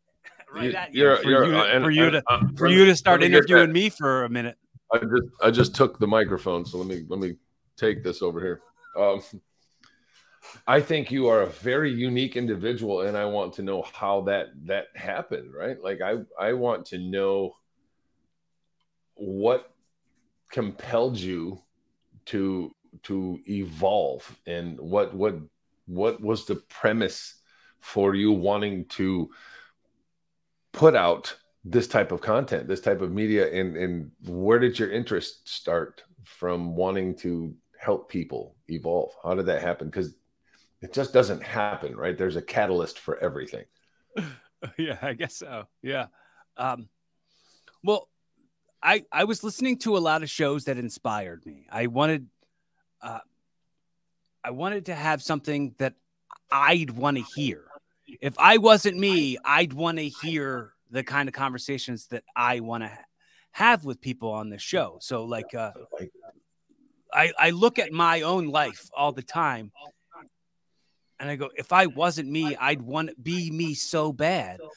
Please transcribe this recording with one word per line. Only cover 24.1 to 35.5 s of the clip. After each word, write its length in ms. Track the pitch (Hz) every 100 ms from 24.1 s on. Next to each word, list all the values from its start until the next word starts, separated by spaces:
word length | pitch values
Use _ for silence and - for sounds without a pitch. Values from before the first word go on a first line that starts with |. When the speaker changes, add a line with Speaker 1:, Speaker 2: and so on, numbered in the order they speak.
| 65 - - -
Speaker 2:
and 340 | 85 85 76
what, 360 | 78 101 98 98
what, 200 | 104 85 76 _ _ _ -
what 340 | 87 110 117
was 240 | 107 110 -
the 100 | 98
premise 800 | - - 113 113 95 - - - _ _ _ _
for 340 | - 104 98
you 180 | 98 107
wanting 540 | 101 92 104 104 95 90
to 460 | - 95 92 80 - - - - _ _ _ _ _ _ _ _ _ _
put 240 | - 156 123
out 400 | 87 85 - - _ _ 92
this 220 | 113 -
type 240 | 110 98
of 100 | 87
content, 460 | - 113 135 82 65
this 140 | 92
type 200 | - 95
of 100 | 92
media, 400 | 95 107 107 87
and, 240 | 95 92 80
and 360 | 90 85 73 - 90
where 320 | 90 98 120
did 180 | 123 120
your 140 | 104
interest 560 | 110 120 95 - -
start 540 | -